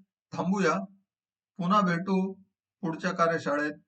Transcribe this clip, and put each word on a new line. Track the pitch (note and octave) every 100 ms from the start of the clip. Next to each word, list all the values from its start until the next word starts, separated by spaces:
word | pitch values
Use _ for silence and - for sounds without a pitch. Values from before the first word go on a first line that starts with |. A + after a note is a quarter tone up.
| _ _ _
थांबूया, | D#3+ F3 G3+ D#3+ F#3 - - _ _ _ _ _ -
पुन्हा | F3 G#3
भेटू | F3+ E3+ F#3 F#3+ F#3+ - - _ _ _
पुढच्या | E3 D#3+ F#3
कार्यशाळेत. | F3 E3+ E3 C#3 D3 D3+ D3+